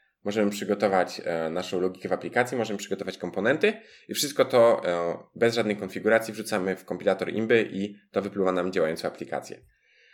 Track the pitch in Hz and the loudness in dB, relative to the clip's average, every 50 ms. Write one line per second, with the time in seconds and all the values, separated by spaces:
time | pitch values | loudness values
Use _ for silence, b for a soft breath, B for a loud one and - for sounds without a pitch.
0 | b b b _ - 101 104 110 104 101 101 - 104 101 104 101 110 104 95 92 | b b b _ -8 -4 0 2 2 2 0 -2 -2 -2 0 2 2 4 4 4
1 | 90 87 - - - - 85 82 82 80 80 87 92 - - 90 90 92 92 - | 2 2 -2 -6 -6 -4 -2 -2 -2 -2 -4 -4 -4 -4 -2 -2 -2 -2 -2 -4
2 | - 95 90 87 - 85 - 117 123 120 139 127 110 104 104 98 - - 98 92 | -6 -4 -4 -4 -4 -2 0 0 0 0 0 -2 -2 -2 -4 -6 -6 -6 -6 -6
3 | 98 95 92 - - 90 - 95 95 113 139 156 214 208 226 B B B B B | -6 -6 -8 -6 -8 -6 -4 0 0 0 2 4 2 2 0 B B B B B
4 | B - - - - 147 - - - 123 - 123 117 117 107 - - 90 87 87 | B -10 -6 -4 -4 -2 0 0 2 4 6 6 6 6 6 4 2 0 0 0
5 | 85 85 82 - - _ - - 117 117 117 117 110 107 104 101 101 92 - 98 | 0 -2 -4 -6 -10 _ -2 2 2 2 2 2 0 0 -2 -2 -4 -8 -6 -2
6 | 90 107 110 113 113 - 107 107 107 - 110 101 92 95 92 - - - 95 87 | 2 4 4 4 4 0 -6 -10 -6 -4 -2 -2 0 -2 -2 -4 -6 -8 -10 -2
7 | - 98 95 - - 85 - 104 113 110 120 113 107 - - 95 98 104 101 B | 0 2 2 2 0 -4 -2 -2 2 4 4 4 4 2 -2 -4 -4 -6 -6 B
8 | B B - 101 98 98 - 98 95 92 92 90 87 92 92 95 80 78 82 85 | B B -4 -4 -4 -2 -2 0 0 2 2 0 0 0 0 0 0 0 0 -2
9 | - 85 - - - - - 69 - - - - - b b b b b b b | -4 -6 -8 -8 -10 -8 -8 -8 -8 -10 -14 -18 -18 b b b b b b b
10 | b b | b b